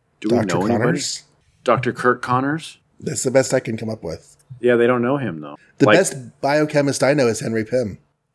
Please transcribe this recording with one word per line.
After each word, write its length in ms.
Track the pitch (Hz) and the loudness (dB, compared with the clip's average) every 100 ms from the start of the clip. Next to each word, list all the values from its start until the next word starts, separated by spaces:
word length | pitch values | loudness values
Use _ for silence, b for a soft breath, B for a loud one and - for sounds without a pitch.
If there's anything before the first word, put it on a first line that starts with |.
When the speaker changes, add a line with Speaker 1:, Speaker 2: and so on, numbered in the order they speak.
| _ - | _ -8
Speaker 1:
Do 80 | 107 | -2
we 60 | 117 | 0
Speaker 2:
Doctor 180 | 98 | 0
Speaker 1:
know 60 | 85 104 | -2 0
anybody? 120 | 117 | 0
Speaker 2:
Connors? 380 | 117 - - - - _ _ _ | 0 -2 -4 -10 -14 _ _ _
Speaker 1:
Doctor 280 | - 113 123 | 0 2 0
Kirk 300 | 117 123 123 | 0 0 0
Connors? 560 | - 123 139 160 - - _ _ | 0 -2 0 -4 -8 -20 _ _
Speaker 2:
That's 240 | - 131 | -8 -4
the 60 | 131 | 0
best 220 | 131 123 | 2 2
I 80 | 131 | 0
can 160 | 127 110 | -2 -8
come 140 | 110 | -8
up 120 | 110 | -10
with. 320 | 82 - - _ - 123 | -10 -12 -14 _ -20 -4
Speaker 1:
Yeah, 160 | 123 120 | 0 4
they 100 | 117 | 2
don't 160 | 123 | 2
know 140 | 120 143 | 0 -2
him, 220 | 113 80 | -4 -8
though. 160 | 73 73 b b | -12 -18 b b
Speaker 2:
The 80 | 123 | 6
Speaker 1:
Like 120 | 135 | 6
Speaker 2:
best 420 | 190 139 117 - | 4 -4 -14 -6
biochemist 600 | 139 151 151 147 139 131 | 0 0 2 0 0 2
I 100 | 131 | 2
know 140 | 147 120 | 4 2
is 140 | 107 | 0
Henry 240 | 113 113 | -4 -4
Pym. 340 | 110 127 107 - _ _ _ | -2 -2 -4 -8 _ _ _